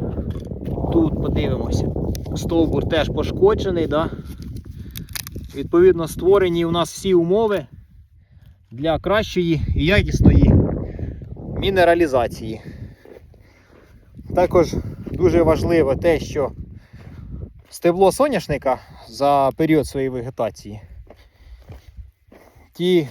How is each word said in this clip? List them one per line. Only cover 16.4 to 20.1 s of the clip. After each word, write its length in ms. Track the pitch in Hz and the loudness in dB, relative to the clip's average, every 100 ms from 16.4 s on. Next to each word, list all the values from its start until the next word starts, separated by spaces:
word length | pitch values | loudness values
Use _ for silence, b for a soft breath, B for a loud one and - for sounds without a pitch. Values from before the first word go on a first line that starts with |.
| 127 - B B B B B B B B B - _ | -4 -6 B B B B B B B B B -18 _
стебло 420 | - 170 175 190 | -2 0 4 4
соняшника 680 | 170 294 208 - 139 135 120 B B - | 4 2 0 -2 -2 0 -2 B B -18
за 420 | 113 143 143 135 - | -2 2 4 2 0
період 300 | 160 156 127 | 2 2 2
своєї 220 | 139 | -4
вегетації, 720 | 131 | -4